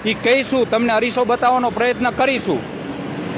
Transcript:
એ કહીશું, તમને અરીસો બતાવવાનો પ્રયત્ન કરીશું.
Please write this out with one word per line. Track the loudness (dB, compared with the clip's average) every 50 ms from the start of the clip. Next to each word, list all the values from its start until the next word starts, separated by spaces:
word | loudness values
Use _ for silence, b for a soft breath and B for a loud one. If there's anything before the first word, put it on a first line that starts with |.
| -4
એ | -4 -2
કહીશું, | 0 2 2 2 2 2 2 0 0 2 2
તમને | 2 2 2 2
અરીસો | 2 2 2 0 0 0 0
બતાવવાનો | 2 2 2 2 2 4 2 2 0
પ્રયત્ન | 0 0 0 0 0 0 -2 -2
કરીશું. | 0 0 2 2 0 0 0 -2 -2 -2 -4 -6 -10 -10 -10 -10 -10 -8 -8 -8 -8 -8 -8 -6 -4